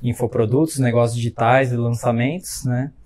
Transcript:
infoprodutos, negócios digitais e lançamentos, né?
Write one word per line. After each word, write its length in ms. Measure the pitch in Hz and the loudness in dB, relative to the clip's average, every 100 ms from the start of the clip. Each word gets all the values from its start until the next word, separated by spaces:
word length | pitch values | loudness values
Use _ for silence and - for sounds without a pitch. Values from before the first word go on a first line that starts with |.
infoprodutos, 760 | 120 - 117 117 107 131 160 135 | -4 -2 -2 0 2 2 0 0
negócios 360 | 123 120 117 | 2 2 2
digitais 560 | 117 117 - 117 131 131 | 0 -4 0 2 4 2
e 40 | |
lançamentos, 880 | 120 117 117 127 117 131 180 - - | 0 -2 -2 0 0 -2 -4 -8 -8
né? 260 | 127 120 139 - | -4 -4 -4 -10